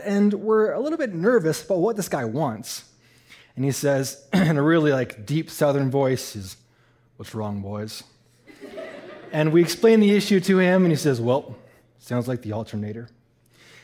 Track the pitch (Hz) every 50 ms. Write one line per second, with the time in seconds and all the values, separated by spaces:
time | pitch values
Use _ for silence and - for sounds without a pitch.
0 | - 202 202 202 202 208 208 - 202 220 220 214 214 202 147 185 262 311 330 320
1 | 285 220 180 160 175 233 254 220 160 160 151 - - - 196 175 175 226 226 208
2 | 170 - - 147 120 110 107 147 160 131 107 104 - - - - - _ _ _
3 | _ _ _ _ _ _ - - _ _ _ 123 135 139 123 - 143 143 139 135
4 | 135 123 - - - _ - 185 185 156 160 143 143 156 165 165 151 147 135 131
5 | 123 117 - 110 101 - 143 160 156 - - - 151 143 139 143 139 131 127 139
6 | 135 131 131 120 - - - 104 95 92 - - _ _ _ _ _ _ _ _
7 | _ _ _ - 107 - - 110 107 104 101 101 95 98 104 104 107 107 - -
8 | - _ _ _ _ _ _ _ _ - - - - - - - - - - -
9 | - - - - - - - 151 156 156 156 175 170 165 - - 233 226 226 220
10 | 208 202 208 202 202 - 208 185 180 196 190 185 185 180 185 185 185 170 156 131
11 | - 147 131 117 117 120 127 147 - - - - - - _ _ _ _ _ _
12 | - - 123 123 113 123 127 120 - 107 104 113 110 - - 107 104 104 107 117
13 | 120 - _ _ _ _ _ _ _ _ _ _ _ - - -